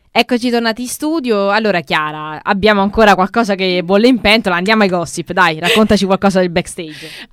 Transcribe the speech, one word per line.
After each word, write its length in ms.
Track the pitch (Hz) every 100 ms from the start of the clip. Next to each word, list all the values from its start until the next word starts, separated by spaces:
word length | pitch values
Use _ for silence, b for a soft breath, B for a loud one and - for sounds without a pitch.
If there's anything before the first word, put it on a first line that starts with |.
| _ 220
Eccoci 300 | 240 240 247
tornati 320 | 233 233 220
in 60 | 247
studio. 640 | - 302 330 247 202 196
Allora, 300 | 208 214 175
Chiara, 580 | 156 165 151 151 151 156
abbiamo 400 | - 202 208 208
ancora 320 | 202 226 208
qualcosa 400 | 185 190 233 208
che 300 | 190 190 180
bolle 240 | 170 202 240
in 120 | 240
pentola. 360 | 202 220 196 175
Andiamo 260 | 190 220
ai 80 | 196
gossip, 420 | 180 165 - 165
dai, 280 | 180 175 160
raccontaci 460 | 170 160 214 208 190
qualcosa 340 | 185 196 185
del 100 | 180
backstage. 580 | 175 - - 160 151 156 B -